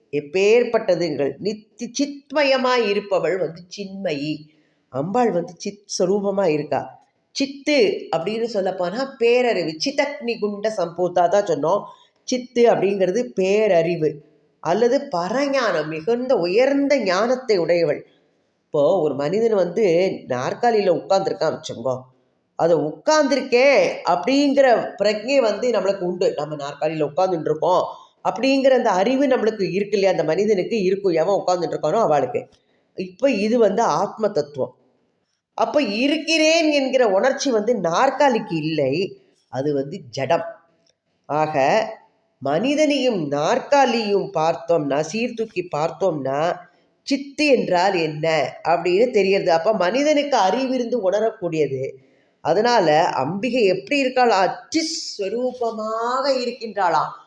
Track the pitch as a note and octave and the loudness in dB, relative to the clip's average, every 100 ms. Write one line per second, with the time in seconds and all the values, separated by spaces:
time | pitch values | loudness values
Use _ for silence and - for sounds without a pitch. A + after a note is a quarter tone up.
0 | _ C#3+ D3 F#3 G3+ A#3 A#3 A3 G#3+ E3+ | _ -6 -4 0 4 4 4 0 0 0
1 | E3+ C3+ C#3 - F#3+ G#3+ - - A#3+ - | 0 -2 -4 -4 -6 -8 -12 -14 -10 -6
2 | C#4+ C#4+ - C#4 C#4 C4 B3 B3 G#3+ G3+ | -6 -6 -6 0 2 2 2 0 0 -2
3 | G3+ F#3 D#3 F#3 D#3+ F3 - - F#3+ G3 | -2 -2 0 -2 -4 -6 -16 -14 -12 -8
4 | F#3+ D3 D3+ D3+ - _ _ _ _ B2+ | -6 -4 -4 -8 -12 _ _ _ _ -6
5 | D#3 A3+ A#3+ F3 E3+ - G3+ G3+ - - | -2 0 0 0 -4 -8 -12 -12 -10 -2
6 | F3+ G3+ G3 G3 F#3+ D3+ D3 C3 - - | 0 0 -2 0 0 0 -2 -4 -6 -12
7 | _ _ _ - C#4 - - D4 F#3+ - | _ _ _ -6 -6 -4 -2 2 2 0
8 | - E3 F3 A3+ A3+ G#3 F#3+ F3+ F3 G#3 | -4 -4 -4 -4 -4 -4 -4 -4 -4 -4
9 | C4+ - A#3 B3 B3 G3 D#3+ D#3 C#4 C4+ | -8 -2 2 2 2 0 -4 -4 -4 -2
10 | C#4+ C#4+ A#3 G#3+ G#3 G3+ G#3+ G#3+ E3+ E3 | -2 -4 -6 -4 -4 -4 -4 -4 -6 -2
11 | F3+ F3 F3 G3+ G3+ D3 D3+ G3+ - - | -2 2 2 2 2 0 0 -2 -4 -16
12 | _ _ - B3+ - A#3+ A#3 F#3+ F#3+ G3+ | _ _ -6 -6 -4 2 4 4 2 0
13 | F3+ F#3 E3+ - F#3+ G#3 G#3+ F3 E3 E3+ | 0 0 -4 -2 2 2 4 4 2 0
14 | D#3 D3+ - _ _ _ D3+ G3 A#3+ C#4 | -2 -4 -10 _ _ _ -2 2 2 2
15 | C#4 F3 F3+ A#3+ C#4+ C4+ A3+ E3+ D3+ D#3+ | 0 -4 -2 -2 0 0 0 0 -2 -6
16 | D#3+ A#3+ B3+ A#3+ F3 G3 C4 C#4 C#4 C#4+ | -2 -2 0 0 2 2 2 2 2 2
17 | G3 F3+ A#3 B3+ - G3+ D#3+ F3 D#3+ C3+ | 2 0 0 0 0 0 2 2 2 -2
18 | - _ _ _ _ _ _ D#3 C#3+ F#3+ | -8 _ _ _ _ _ _ 2 4 4
19 | D3+ C3 C#3+ G3 A3+ G#3 F3 F3 G#3 E3 | 0 -2 -2 0 2 2 0 2 2 4
20 | F#3+ - - B2 C#3+ G3+ A#3+ A3 F#3+ D#3+ | 2 -2 -6 -4 -4 -2 2 2 2 0
21 | - F#3+ D#3 - D#3 B2 - A2 B2 B2 | 2 0 0 -2 -2 -4 -8 -8 -4 -6
22 | - _ _ _ _ - D#3+ D#3+ D3+ - | -8 _ _ _ _ -2 2 2 0 -4
23 | - D#4 C#4+ C4 - A#3+ C#4 B3 F3 - | 0 2 2 0 2 4 4 4 2 0
24 | - F3 - C#4 C#4+ C#4 C4 G#3+ D#3 - | -2 0 2 2 4 4 4 4 0 -2
25 | G3+ G#3+ A3+ C#4 A3+ G3+ B3 G#3+ F#3+ G3 | -2 -2 0 2 2 0 0 0 0 -2
26 | F3+ F#3 F3+ B2+ D3+ D3+ C#3+ D3 D#3+ D#3+ | -4 -2 -2 -2 -6 -8 -10 -6 -4 -2
27 | D3 D3+ F#3 F3 D3+ D#3 D#3 E3 - - | -2 0 0 0 -2 -2 2 2 0 -6
28 | - _ F3 F#3+ C4+ C4+ C4+ B3+ A3+ F#3 | -20 _ -6 0 2 2 4 4 4 2
29 | G3+ C4 C#4+ B3 G#3+ G#3+ F3+ F3 G3+ G3+ | 2 2 2 2 0 0 -2 -2 -2 0
30 | F#3+ F3+ D#3 E3 G#3 G3+ D#3+ A3+ F#3 F#3+ | 2 2 0 0 2 0 0 -2 0 0
31 | G3 E3 E3 F#3+ - F3+ D#3+ D#3 D3+ G#3 | 0 0 2 0 0 -2 -2 -4 -2 0
32 | G3 D3 B2+ A#2+ - _ _ _ _ - | 2 2 0 -4 -10 _ _ _ _ -12
33 | F#3 F3+ C#4 A3 G#3+ A#3+ G#3+ G3 A3 D3 | -12 -2 0 0 0 2 2 2 0 0
34 | G3+ A3 G#3 G#3 C#3+ C3 A#2+ - _ _ | -2 -2 -2 -2 -4 -6 -8 -8 _ _
35 | _ _ _ _ _ - A3+ C#4 B3 G3+ | _ _ _ _ _ -4 -2 0 -2 -2
36 | C#4 D#4+ D#4 D#4+ D#4 E4 D#4 D4 C4 B3 | -2 -2 -2 2 2 4 2 0 0 2
37 | A#3 F#3+ B3 C4 C#4+ A3+ G#3 A#3 F3 F3 | 2 2 0 0 -2 0 0 -2 -2 0
38 | C4+ C#4 D4 A3 - E3 D3+ D#3 C3+ D3 | 0 2 2 2 -2 -4 -4 -2 0 -2
39 | G3 - _ _ _ B2 D3 C#3+ C#3+ F#3 | -4 -8 _ _ _ -6 -2 -2 -4 -10
40 | A#2+ - C3 E3+ - - _ _ _ _ | -12 -8 0 0 -2 -12 _ _ _ _
41 | _ _ - D3 D#3 C3+ C#3 G#3 - - | _ _ -6 -2 0 2 2 2 -2 -8
42 | _ _ _ _ C3 D3+ B3 D4 D4+ C#4+ | _ _ _ _ -4 -2 0 2 2 2
43 | B3+ G#3 D3 C#3+ D#3+ A#3+ - C#4 C4 A#3 | 0 -2 -2 -2 0 -2 2 2 4 2
44 | G#3 G3+ E3+ D#3+ D#3+ D#3+ - E3+ C#3+ C#3 | 0 0 0 0 0 -2 0 0 2 -2
45 | D#3 A3 A#3 - A3 F3+ F3 D3 E3 D#3 | -2 -4 -4 -4 -6 -6 -6 -4 -4 -2
46 | F#3+ D#3 C3+ C#3 E3 - - _ _ _ | -2 -2 -2 -2 -2 -2 -10 _ _ _
47 | - C#4 C#4+ - D4+ A#3+ F3+ F3 F#3+ F#3 | -6 -6 -6 -2 2 4 2 2 2 2
48 | D#3+ D#3 D#3+ D#3+ C3+ - D#3 E3+ F3 F3+ | -2 -2 0 0 -2 -4 -2 0 2 2
49 | B3 A3+ F#3+ G3 F3 E3 G#3+ G#3+ F3+ A#3+ | 2 2 2 2 2 2 2 0 0 2
50 | D4 D4 C#4+ C4+ C#4 A3+ C4 B3+ A#3 A#3+ | 2 2 2 2 2 2 0 -2 -2 -2
51 | F#3 G3+ A3 - F3 D#3+ C#3+ C3 C3+ - | 0 0 0 -2 -6 -6 -6 -6 -8 -10
52 | _ _ _ _ C#3 F3 A#3+ A#3+ E3 D3+ | _ _ _ _ -2 0 2 2 4 4
53 | F3 - C3 G3 A#3+ B3 G3+ D#3+ - C#4+ | 2 0 -2 -2 -2 0 2 0 -2 -2
54 | C4 B3+ A#3+ G3 F#3+ - - D#4+ D#4+ - | 0 2 2 4 2 -2 -6 -4 -4 -6
55 | - - G3 A#3 B3+ B3 A#3 G#3+ G#3+ A3+ | -10 -8 -6 -4 -4 -4 -6 -6 -6 -4
56 | A#3 C4 C4+ C4 A#3+ A#3+ A3+ G3 F3+ D#3 | -2 -2 0 0 -2 -6 -8 -2 0 2
57 | D3 - | 0 -6